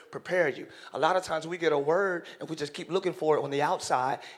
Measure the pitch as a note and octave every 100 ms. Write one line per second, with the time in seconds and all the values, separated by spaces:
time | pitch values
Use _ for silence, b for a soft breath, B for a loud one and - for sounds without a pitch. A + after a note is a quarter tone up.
0 | B C3+ - F3+ D3+ - - B B B2
1 | D#3 F#3 F#3 D#3+ E3 F3 E3 D3 C#3 F3
2 | G3 E3+ - B D3+ D#3 D3 - E3+ F3+
3 | F3+ D#3+ D#3 D3 C#3 C#3 D3 F#3 - C#3
4 | C3 C#3 B